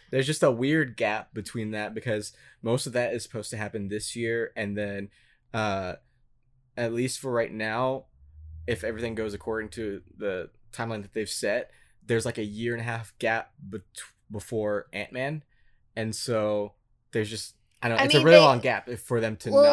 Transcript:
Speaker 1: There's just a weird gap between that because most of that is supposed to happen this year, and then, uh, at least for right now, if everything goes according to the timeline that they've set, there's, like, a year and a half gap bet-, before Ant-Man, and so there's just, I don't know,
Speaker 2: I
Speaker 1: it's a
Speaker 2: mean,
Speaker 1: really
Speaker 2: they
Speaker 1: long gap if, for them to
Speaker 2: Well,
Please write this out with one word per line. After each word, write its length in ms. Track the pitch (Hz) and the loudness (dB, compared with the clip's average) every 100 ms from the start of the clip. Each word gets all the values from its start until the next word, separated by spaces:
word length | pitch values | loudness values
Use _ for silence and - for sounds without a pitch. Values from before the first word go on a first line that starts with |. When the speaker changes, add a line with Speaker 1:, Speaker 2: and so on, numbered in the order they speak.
| - | -4
Speaker 1:
There's 160 | 131 131 | -2 0
just 160 | 151 | 2
a 80 | 151 | 2
weird 440 | 117 135 160 139 104 | 4 2 2 0 -2
gap 380 | 110 107 - | -2 -2 -6
between 380 | 113 101 120 107 | -12 -10 -6 -6
that 220 | 107 107 | -6 -6
because 400 | 110 120 107 107 - - - | -6 -4 -4 -4 -14 -20 -8
most 240 | 110 127 139 | -2 -2 0
of 80 | |
that 200 | 120 120 | -2 -2
is 100 | 117 | -2
supposed 260 | - 113 104 | -6 -10 -8
to 60 | 113 | -8
happen 300 | 104 110 101 | -6 -6 -6
this 280 | 104 - 117 | -6 -6 -4
year, 360 | 117 117 113 - | -2 -2 -4 -4
and 220 | 101 101 | -4 -4
then, 320 | 104 101 98 - _ _ _ | -4 -6 -10 -16 _ _ _
uh, 420 | 113 107 98 92 - _ _ _ _ _ _ _ - | -4 -2 -2 -4 -10 _ _ _ _ _ _ _ -6
at 160 | 120 | -4
least 260 | 117 123 - | -2 -2 -4
for 120 | 135 | -2
right 200 | 120 117 | 0 -2
now, 540 | 107 110 113 131 135 - _ - - - - - | -4 -4 -2 -2 -2 -8 _ -20 -20 -18 -10 -6
if 160 | 113 | -4
everything 320 | 113 110 117 110 | -4 -4 -4 -4
goes 180 | 110 | -4
according 360 | 101 - 110 107 | -6 -4 -4 -6
to 320 | - 107 98 - - | -6 -6 -8 -12 -8
the 320 | 104 92 85 - - | -4 -4 -6 -14 -16
timeline 300 | - 113 113 | -8 -6 -6
that 120 | 98 | -6
they've 160 | 113 104 | -6 -4
set, 420 | - 107 113 - - - _ 104 | -2 0 0 -4 -12 -20 _ -2
there's, 200 | 117 117 | 0 0
like, 120 | 117 | -4
a 60 | |
year 300 | 107 104 117 | -6 -4 -4
and 80 | 117 | -4
a 40 | 117 | -4
half 280 | 117 107 - | -6 -10 -4
gap 320 | 113 113 - - | 0 0 -4 -14
bet-, 220 | 98 104 - - - _ - | -14 -12 -12 -18 -18 _ -12
before 560 | 107 - 113 104 104 - | -12 -6 -2 0 -2 -4
Ant-Man, 500 | 98 101 123 135 156 - _ - _ _ - | -10 -8 -6 -6 -6 -10 _ -20 _ _ -6
and 200 | 110 107 | -6 -4
so 580 | - 113 107 104 104 - _ _ _ | -2 0 0 0 -2 -10 _ _ _
there's 180 | 117 107 | -4 -4
just, 260 | 110 - - _ _ | -6 -12 -16 _ _
I 60 | 120 | -2
don't 80 | 113 | 2
know, 60 | |
Speaker 2:
I 20 | - | 4
Speaker 1:
it's 80 | |
a 40 | 147 | 6
Speaker 2:
mean, 60 | 143 | 12
Speaker 1:
really 120 | 170 | 12
Speaker 2:
they 60 | 147 | 12
Speaker 1:
long 140 | 123 | 8
gap 280 | 123 107 - | 2 -2 -4
if, 120 | 120 | -10
for 180 | - 120 | -4 -2
them 160 | 113 107 | 0 -4
to 140 | 120 | 2
Speaker 2:
Well, 120 | 262 294 | 6 8